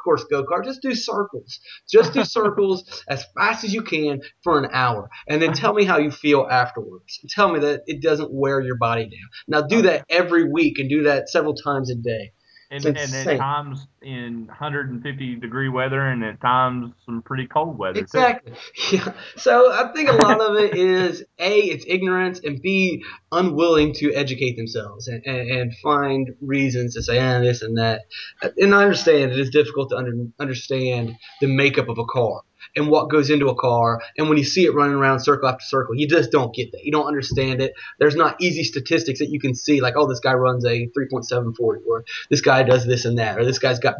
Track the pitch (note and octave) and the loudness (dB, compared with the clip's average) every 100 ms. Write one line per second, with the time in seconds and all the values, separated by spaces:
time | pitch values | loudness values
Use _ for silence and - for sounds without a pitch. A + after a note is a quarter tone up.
0 | F3 D3+ - C#3+ C3+ F3 C4+ C4 C4+ A3+ | 0 0 0 -4 -2 -4 -4 -6 -6 -4
1 | - A3+ - - - - - - - G#3+ | -4 -4 -6 -8 -16 -20 -20 -20 4 4
2 | - C4+ G#3 A#3 G#3 G3+ G3 F#3 - - | 4 0 -2 0 0 0 0 0 -6 -18
3 | - C#3 - - G#3 A3+ G#3+ A3 - D#3+ | -8 -8 -8 -2 -2 0 -4 -6 -4 -2
4 | D3 C3+ - _ F3 D3+ C3 C3 B2 G#2+ | -2 -4 -10 _ 0 0 2 0 0 -2
5 | G2+ - - D3+ D#3+ C#3+ G#3 G#3 F#3+ E3 | -8 -18 -4 0 0 2 0 2 2 2
6 | D3+ C3+ D3+ C#3+ C3 B2+ B2 A#2+ G#2 F#2 | 0 -2 2 2 4 2 0 -4 -12 -16
7 | - - C3 - G3 D#3+ D3 C#3+ - D3 | -18 -18 -8 0 2 2 0 -2 -6 -4
8 | D#3 D3+ D3 C3+ C#3 C#3 B2+ A#2+ A#2 A#2 | 0 0 -2 -2 0 0 -2 -2 -2 -2
9 | G#2+ - - - - D3+ C#3+ A3+ F#3 - | -4 -12 -20 -20 -2 -2 2 4 4 2
10 | - E3+ E3+ E3+ E3 D#3 D3+ - C3+ D3 | 0 0 4 2 2 2 0 0 -2 2
11 | D3 C#3 - E3+ D3+ C#3 D3 C#3 B2+ A#2+ | 2 2 0 -2 -2 -4 -4 -4 -4 -6
12 | A#2 A2 G2+ _ _ _ _ C#3 D3+ D3 | -6 -6 -10 _ _ _ _ -4 -4 -2
13 | C#3+ C3 C3+ C3+ C3+ D3 D3 C3+ C3+ _ | -6 -6 -2 -2 -2 -4 -6 -12 -14 _
14 | C3+ B2+ A#2+ A#2 G#2+ - D3 C#3+ C3 A#2+ | -14 -12 -10 -12 -14 -10 -6 -6 -6 -8
15 | C#3 C#3 C3 A#2 A#2+ B2 C3+ B2+ C3 C3+ | -10 -8 -10 -8 -8 -4 -2 -2 -2 -2
16 | C3+ B2 A2 - B2+ B2+ B2+ B2 A#2+ - | -2 -2 -6 -4 0 2 2 -2 -8 -14
17 | - A#2 - C3+ C3 D#3 E3 C3 F#2+ G3+ | -10 -10 -8 -8 -4 -4 -4 -4 -4 -4
18 | - B3+ B3 A#3 - A#2 - - - F#3+ | -4 2 2 0 -10 -18 -16 -8 -2 -2
19 | G3 - - - B3+ A#3+ B3+ G#3+ B3 D#4 | -2 -12 -18 -2 4 6 6 6 -2 0
20 | C#4+ A#3 G#3 G#3+ G#3+ G#3 G#3 E3+ F#3 F#3 | 2 6 6 6 2 2 2 2 2 2
21 | F3+ - - - F3+ G#3 G3+ D3 - F#3 | 0 -4 -14 -6 2 2 0 -6 -4 -2
22 | F#3 F#3 F#3 F3+ D3+ C#3 F#3 F#3+ F#3 D#3 | 0 0 -2 -4 -8 -6 -2 0 0 -2
23 | - - _ E3+ F#3 D3 E3+ D#3+ D3+ - | -10 -20 _ 0 0 2 4 4 2 0
24 | D3 C#3+ C3+ B2 C3 A#2 A2+ A2+ G#2 G#2 | -2 0 -2 -2 -4 -4 -6 -8 -10 -14
25 | A#2+ A2+ C3+ B2+ A#2+ B2+ A#2+ A#2+ D3+ C#3+ | -12 -10 -8 -8 -4 -4 -4 -4 -2 0
26 | C#3 C3+ B2+ - C#3 C#3 C3+ B2 B2 A#2 | 0 -2 -4 -8 -4 0 0 -2 -4 -4
27 | A#2 A#2+ C3 B2 B2 A#2+ A2 A2+ A2+ A2 | -2 0 2 2 2 0 -2 0 0 -2
28 | - - - _ F3 - G3 G3+ G3+ F3 | -8 -16 -18 _ -6 2 6 8 6 4
29 | - D3+ C3+ B2+ C3+ C#3+ D3 C#3 C3 A2+ | 4 4 4 0 2 2 2 -2 -4 -4
30 | B2 A#2 A#2+ - C#3+ B2 - C3+ B2+ B2 | -4 -6 -8 -8 -8 -8 -4 -2 0 -2
31 | A#2 A#2 - - C#3 C3 C#3 C3+ A#2+ A2 | -4 -8 -20 -2 0 4 2 2 -2 -4
32 | A2+ C3 A2 E2+ _ _ - - D3+ D3+ | -4 0 0 -2 _ _ -10 -2 2 2
33 | A#2+ D3+ C#3 D3+ C#3 A#2+ B2+ A#2+ A#2 A2+ | 4 2 4 2 2 2 2 2 2 0
34 | - - D#3 D3+ C3+ F#3 E3+ C#3 C#3+ C#3 | -6 -4 2 2 2 2 4 4 2 2
35 | C3+ C3 D3 C#3 C3 B2 - C3+ B2 B2 | 2 2 2 2 0 -2 -2 -2 -2 -2
36 | D3 E3 - D3+ A#2+ B2 A2+ - D3 D3+ | 2 2 4 2 0 -6 -8 -8 -2 -2
37 | C#3+ C#3+ B2+ C#3 C3 B2+ C3+ - - - | 0 -4 -4 -2 -2 -2 -4 -6 -20 0
38 | D3 D3 D#3 - F3+ D#3 D3+ C#3 B2+ E3 | 2 4 0 2 -2 -2 -4 -6 -2 -2
39 | D3+ B2+ D3 D3 C3+ B2 - C#3+ B2 C#3 | 0 -4 -4 -2 -4 -4 0 2 2 0
40 | C#3+ B2+ C3 B2+ B2+ B2 A#2+ A#2+ A#2+ C#3+ | 0 0 0 2 2 2 0 -2 -2 -6
41 | C3 B2+ A#2 B2 A#2 A2+ A#2 G#2 A2+ A2+ | -4 -6 -4 -4 -4 -2 -2 -2 -4 -4
42 | - - - C#3 C#3+ C3 B2 B2+ A#2 A#2+ | -4 -14 -2 0 4 4 6 4 4 0
43 | A#2 A#2 A2 G2+ A#2+ B2+ C3 A#2+ C3 | 0 0 -2 0 0 0 0 0 -2